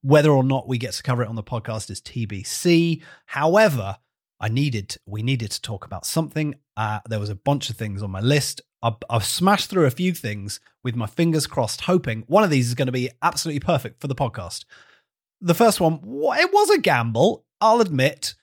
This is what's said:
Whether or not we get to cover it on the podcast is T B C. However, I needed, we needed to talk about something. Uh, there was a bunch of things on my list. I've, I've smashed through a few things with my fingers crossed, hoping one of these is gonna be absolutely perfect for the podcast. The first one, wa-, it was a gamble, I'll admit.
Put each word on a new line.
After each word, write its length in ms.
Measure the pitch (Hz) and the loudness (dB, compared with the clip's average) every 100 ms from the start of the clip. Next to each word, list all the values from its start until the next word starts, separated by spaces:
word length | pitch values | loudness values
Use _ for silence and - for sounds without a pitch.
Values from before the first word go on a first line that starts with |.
Whether 300 | 135 151 151 | 6 6 6
or 120 | 139 | 4
not 240 | 131 135 - | 4 0 -2
we 100 | 127 | -6
get 160 | 117 | -4
to 100 | - | -8
cover 180 | - 123 | -4 -2
it 60 | 110 | -2
on 60 | 113 | -6
the 80 | |
podcast 460 | 104 120 107 110 - | -8 -8 -8 -10 -10
is 120 | 98 | -14
T 240 | - - 110 | -12 -8 -8
B 180 | 101 | -8
C. 580 | - - 175 170 170 165 - - _ | -10 -4 2 4 4 -2 -8 -20 _
However, 720 | 139 156 190 220 135 98 98 _ _ _ _ | -2 2 4 4 2 -4 -10 _ _ _ _
I 100 | 107 | -4
needed, 480 | 117 143 113 95 - - | 0 -2 -2 -8 -14 -12
we 180 | 104 | -6
needed 260 | 113 135 107 | -2 -2 -4
to 100 | - | -8
talk 240 | - 98 - | -10 -12 -10
about 200 | 92 - | -10 -4
something. 500 | - 156 156 151 - _ - | -4 -2 -4 -4 -6 _ -6
Uh, 240 | 110 107 - | -4 -4 -6
there 100 | 110 | -6
was 80 | 104 | -4
a 60 | 98 | -4
bunch 340 | - 143 - | -2 -2 -2
of 40 | 113 | -8
things 260 | 110 98 | -8 -8
on 80 | 104 | -8
my 80 | 95 | -2
list. 420 | 113 143 - - _ _ | 2 2 0 -8 _ _
I've, 140 | 117 110 - | -4 -4 -4
I've 160 | 117 - | -2 -2
smashed 440 | - 185 202 - | 0 2 2 0
through 160 | 190 147 | 2 2
a 40 | |
few 220 | 123 180 | 2 -4
things 460 | 175 113 104 101 - _ _ | -2 -6 -8 -10 -14 _ _
with 120 | 127 120 | -6 -4
my 100 | 110 | -6
fingers 400 | - 170 156 139 | 0 2 2 -2
crossed, 340 | - 117 - | -2 -2 -4
hoping 420 | - 180 - 110 107 | 0 0 0 -6 0
one 160 | 180 | 2
of 60 | 208 | 4
these 160 | 143 120 | 2 0
is 80 | 123 | -2
gonna 160 | 131 | -2
be 180 | 127 123 _ | -2 -6 _
absolutely 380 | 160 170 165 147 | -2 -2 -6 -4
perfect 400 | - 156 117 - | -2 -2 -2 -10
for 60 | 139 | -8
the 60 | |
podcast. 520 | 127 131 - 85 - - - _ _ _ _ _ _ | -4 -4 -6 -12 -14 -16 -20 _ _ _ _ _ _
The 140 | 175 170 | -2 4
first 240 | 233 - | 4 4
one, 200 | 165 160 | 0 0
wa-, 320 | 185 269 294 247 | -8 -4 -2 2
it 160 | 359 | 2
was 160 | 392 415 | 4 4
a 80 | 392 | 4
gamble, 680 | 202 131 117 113 180 - _ _ | 4 2 2 4 4 2 _ _
I'll 180 | 220 233 | 4 4
admit. 540 | 208 143 135 - - - | 2 2 0 0 -10 -12